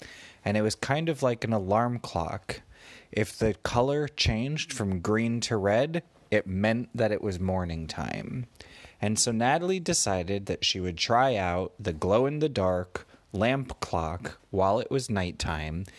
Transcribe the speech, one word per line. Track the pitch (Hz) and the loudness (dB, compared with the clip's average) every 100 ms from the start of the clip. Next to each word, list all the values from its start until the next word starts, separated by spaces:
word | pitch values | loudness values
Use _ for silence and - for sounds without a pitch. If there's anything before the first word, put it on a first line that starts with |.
| - - - - | -20 -20 -20 -8
and | - 107 | -2 2
it | |
was | 107 - | 0 0
kind | - 143 165 | -2 -2 0
of | 147 | 0
like | 127 117 | 0 0
an | 113 | 0
alarm | 110 92 107 120 120 | 0 2 2 2 -2
clock. | - 87 80 - - - - - - - - | -4 -4 -4 -6 -10 -14 -14 -20 -20 -20 -6
If | - 107 - | -2 -2 0
the | 110 | 0
color | 101 - 117 131 147 147 | 0 -2 2 2 0 -2
changed | - - 113 131 151 - | -2 0 0 -2 -4 -6
from | - 101 92 | -4 -2 -2
green | 87 107 117 117 | 2 2 2 0
to | 110 113 | 0 0
red, | 98 107 147 170 - _ - | 4 4 2 -2 -8 _ 0
it | 107 95 | 0 2
meant | 95 107 117 123 | 2 2 2 -2
that | 120 113 | 0 0
it | 104 | 0
was | 107 87 | -2 -2
morning | 92 92 90 82 80 | 0 0 0 -4 -6
time. | - - - - 127 120 - - - - - | -6 -6 -6 -8 -8 -8 -14 -20 -20 -20 -6
And | 104 107 | -2 0
so | - | 0
Natalie | 113 120 156 175 190 | 2 4 2 2 -2
decided | 170 170 - 95 87 101 98 | 0 0 2 0 0 -2 -2
that | 90 | -2
she | - 95 | -2 0
would | 90 85 | -2 -2
try | - 117 135 | 2 4 4
out | 113 90 90 92 - | 2 0 0 -4 -6
the | 95 | -6
glow-in-the-dark | 78 90 104 135 151 151 120 92 90 92 - - - _ | -2 2 4 4 2 0 2 2 0 -2 -10 -14 -20 _
lamp | 95 113 135 127 - | 0 2 2 -2 -8
clock | - 90 80 85 - - - | -4 -2 -2 -4 -10 -14 -4
while | 98 95 107 | 2 4 4
it | - | 0
was | 139 123 | -2 0
nighttime | 101 90 - - 78 78 82 101 | -2 -2 -4 -4 -4 -4 -6 -8